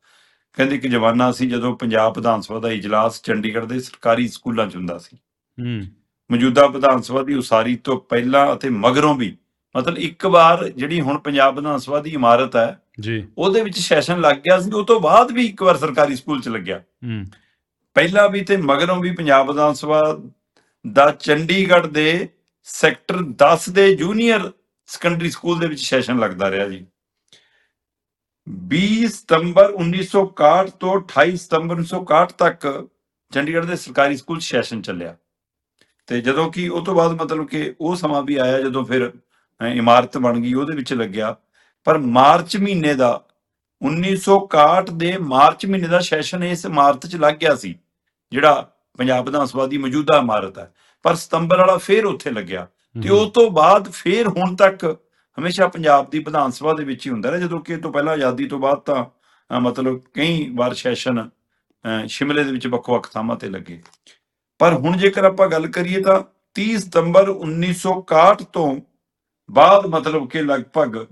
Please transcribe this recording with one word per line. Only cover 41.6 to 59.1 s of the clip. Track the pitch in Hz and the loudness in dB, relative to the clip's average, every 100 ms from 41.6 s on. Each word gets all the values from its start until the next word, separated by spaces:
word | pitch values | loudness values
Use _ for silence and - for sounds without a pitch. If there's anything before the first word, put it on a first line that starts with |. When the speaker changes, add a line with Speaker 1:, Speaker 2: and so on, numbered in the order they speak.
| _ _ | _ _
Speaker 1:
ਪਰ | - 156 | 0 0
ਮਾਰਚ | 127 123 139 175 170 202 | 2 6 6 6 0 -2
ਮਹੀਨੇ | 202 185 151 | -2 0 0
ਦਾ, | 139 123 - - _ _ _ _ _ | 2 0 0 -8 _ _ _ _ _
ਉੱਨੀ | 135 160 190 190 | -4 -2 -2 -2
ਸੌ | 196 196 | 2 2
ਇਕਾਹਠ | 196 156 151 185 185 | 4 4 6 4 0
ਦੇ | 165 170 190 | -4 -4 -4
ਮਾਰਚ | 156 131 151 165 196 | 0 4 4 4 -4
ਮਹੀਨੇ | 190 165 | -2 0
ਦਾ | 180 | 0
ਸੈਸ਼ਨ | 180 156 147 180 | 0 -4 -4 -6
ਇਸ | 175 175 | -4 -6
ਇਮਾਰਤ | 196 143 143 143 170 | -2 4 4 2 -6
'ਚ | 175 | 0
ਲੱਗ | 151 | 0
ਗਿਆ | 151 156 | 2 0
ਸੀ, | 135 98 82 _ _ _ _ _ | -2 -4 -14 _ _ _ _ _
ਜਿਹੜਾ | 123 151 139 - _ _ - | 2 4 4 -2 _ _ -4
ਪੰਜਾਬ | 127 127 127 | -2 0 -2
ਵਿਧਾਨ | 147 135 | -2 -2
ਸਭਾ | 131 131 | -2 -4
ਦੀ | 143 | -4
ਮੌਜੂਦਾ | 135 147 151 151 | -4 -2 2 2
ਇਮਾਰਤ | 120 107 98 95 | 4 -2 -4 -12
ਹੈ। | 95 _ _ _ | -20 _ _ _
ਪਰ | 160 | -2
ਸਤੰਬਰ | 170 - 165 165 185 | -2 -4 -4 2 4
ਵਾਲਾ | 185 185 | 4 2
ਫੇਰ | 190 208 202 | 2 0 0
ਉੱਥੇ | 139 147 | -4 -8
ਲੱਗਿਆ। | 110 90 92 87 _ _ 117 | -8 -8 -12 -12 _ _ -10
ਤੇ | 113 | 0
Speaker 2:
ਹੂੰ। | 202 | 2
Speaker 1:
ਉਹ | 214 | 2
ਤੋਂ | 240 226 | 4 4
ਬਾਅਦ | 165 160 202 196 | 4 6 4 2
ਫੇਰ | - 170 214 220 | -6 -2 0 0
ਹੁਣ | 180 180 185 | -2 -2 -2
ਤੱਕ | 196 190 170 156 _ _ _ - | -4 -4 -8 -8 _ _ _ -10
ਹਮੇਸ਼ਾ | 170 180 180 | -6 -2 -2
ਪੰਜਾਬ | 170 156 143 135 | 0 2 2 0
ਦੀ | 151 | -8
ਵਿਧਾਨ | 151 156 135 | -6 -4 -4
ਸਭਾ | 127 151 | -4 -4
ਦੇ | 156 | -4
ਵਿੱਚ | 143 123 139 | -6 -10 -8
ਹੀ | |
ਹੁੰਦਾ | 117 117 | -6 -6
ਰਿਹਾ, | 175 | -4
ਜਦੋਂ | 175 165 | -6 -8
ਕਿ | 165 | -10
ਇਹ | 165 | -10
ਤੋਂ | 165 | -6
ਪਹਿਲਾਂ | 143 151 | -4 -2
ਆਜ਼ਾਦੀ | 156 131 127 139 | -2 -2 -4 -6
ਤੋਂ | 139 | -4
ਬਾਅਦ | 135 143 | -4 -4
ਤਾਂ, | - 135 | -4 -6
ਅਹ, | 123 | -6